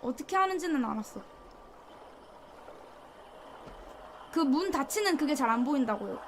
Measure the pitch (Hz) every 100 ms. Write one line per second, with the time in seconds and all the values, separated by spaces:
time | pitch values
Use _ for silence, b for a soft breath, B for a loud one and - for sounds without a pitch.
0 | 240 254 294 381 381 370 339 294 233 220
1 | 208 - - - - - - - - -
2 | - - - - - - - - - -
3 | - - - - - - - - - -
4 | - - - 320 294 277 381 320 277 427
5 | 415 320 294 294 247 226 247 285 233 202
6 | 196 -